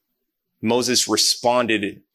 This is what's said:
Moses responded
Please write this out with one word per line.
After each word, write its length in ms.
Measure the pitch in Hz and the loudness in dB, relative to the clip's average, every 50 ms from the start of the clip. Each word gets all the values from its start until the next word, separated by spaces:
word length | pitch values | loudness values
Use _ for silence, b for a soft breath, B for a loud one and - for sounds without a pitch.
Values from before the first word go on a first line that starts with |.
| _ _ _ _ _ _ _ _ _ _ _ _ | _ _ _ _ _ _ _ _ _ _ _ _
Moses 460 | - 110 117 123 123 117 123 113 - - | -2 0 0 0 0 0 0 -2 0 0
responded 960 | 107 107 - - - - - 120 120 123 123 110 110 107 98 95 - - _ _ _ | 0 0 0 0 -2 0 0 2 2 2 2 0 0 -2 -2 -4 -8 -10 _ _ _